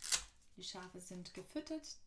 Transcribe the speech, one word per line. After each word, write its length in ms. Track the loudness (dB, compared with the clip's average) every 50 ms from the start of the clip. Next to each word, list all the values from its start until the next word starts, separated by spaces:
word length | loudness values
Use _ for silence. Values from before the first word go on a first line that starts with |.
| 4 6 6 6 6 4 -8 -12 -16 -14 -8
Die 80 | -6 -4
Schafe 380 | -2 -2 -2 -2 -4 -4 -4
sind 320 | -4 -4 -4 -4 -4 -4 -4
gefüttert, 640 | -6 -4 0 0 0 2 2 2 0 0 -2 -6 -6 -8